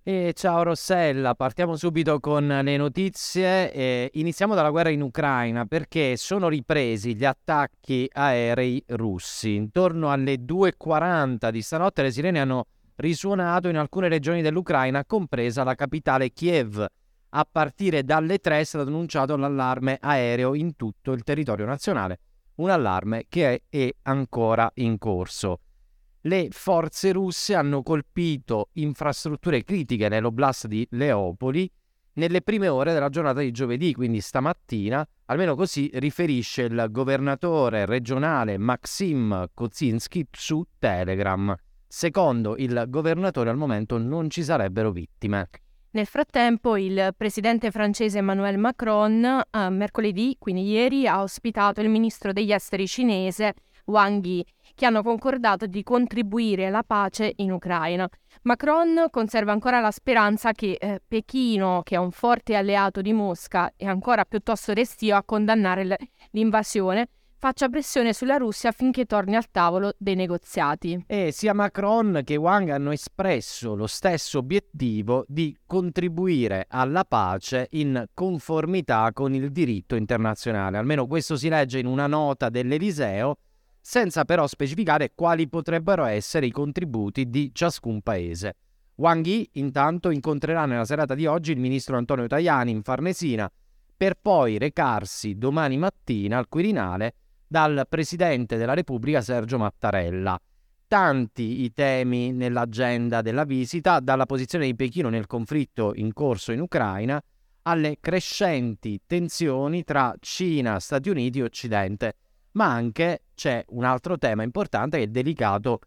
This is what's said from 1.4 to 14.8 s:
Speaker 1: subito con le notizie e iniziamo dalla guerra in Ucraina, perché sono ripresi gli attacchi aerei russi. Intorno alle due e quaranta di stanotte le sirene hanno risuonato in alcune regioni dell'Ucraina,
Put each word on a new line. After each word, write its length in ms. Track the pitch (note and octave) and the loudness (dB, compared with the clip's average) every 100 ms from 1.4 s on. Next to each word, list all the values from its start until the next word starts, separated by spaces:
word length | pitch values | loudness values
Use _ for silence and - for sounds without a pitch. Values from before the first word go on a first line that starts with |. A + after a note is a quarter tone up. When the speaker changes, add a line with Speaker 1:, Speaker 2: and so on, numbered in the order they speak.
| B2+ - F3 D#3 | -2 -2 -2 -2
Speaker 1:
subito 440 | F3 D#3+ D#3 D3 | -2 0 2 0
con 260 | D3 D3 C#3+ | 2 0 2
le 320 | C#3 C#3 C#3+ | 0 0 0
notizie 960 | C#3+ F3+ F#3+ - - F3+ F#3 F#3 F3 | 0 -2 -4 -4 -6 0 2 2 0
e 380 | C#3 B2+ B2 B2+ | -2 -2 0 -2
iniziamo 400 | D3+ E3 - G3+ | -2 -2 0 0
dalla 160 | G3 D3+ | 2 2
guerra 200 | D#3+ E3 | 2 2
in 120 | D3 | 0
Ucraina, 640 | C#3 D#3 D3 B2+ A#2 A#2 A2 | -2 -2 0 2 0 -2 -2
perché 500 | D#3+ D3 D#3+ C3+ B2 | -4 -2 0 0 0
sono 320 | - G3 E3+ | -2 0 0
ripresi 680 | D3+ A#2+ D3+ A#2+ A2 A#2 G#2+ | 0 0 0 0 -2 -4 0
gli 100 | C3+ | 0
attacchi 840 | - - D3+ C#3+ _ - C3 C3 | 0 0 0 0 _ -2 -2 0
aerei 720 | C#3 C#3 A#2+ A#2 A#2+ B2+ C3 - | 0 2 2 2 0 0 -2 -4
russi. 680 | A#2 A2+ F2+ - - A2 G#2 | -4 -2 -4 -6 -6 -2 0
Intorno 560 | G#2+ F3+ F#3 E3 D3 | 0 2 2 2 0
alle 340 | C#3 C3+ C3 B2 | 0 0 -2 -2
due 240 | F3+ G3 | 2 2
e 40 | - | 2
quaranta 720 | D#3 D#3 F3 E3+ C3+ A#2+ A2+ | 0 0 2 2 0 0 -2
di 140 | A2+ | -2
stanotte 400 | - D#3+ F#3+ - | -4 -2 0 0
le 80 | C3+ | 0
sirene 280 | A#2+ F3 E3 | 0 0 0
hanno 280 | C3+ B2+ - _ _ - | 0 -2 -4 _ _ -4
risuonato 720 | D#3+ D#3+ G3 G3 F3 F3+ F3+ | -2 -2 -2 0 2 0 0
in 80 | D#3 | 0
alcune 300 | D3 F#3+ F3+ | -2 0 2
regioni 360 | D#3+ D3 E3+ | 2 0 0
dell'Ucraina, 600 | D#3 E3 F3+ C#3+ | 2 0 0 2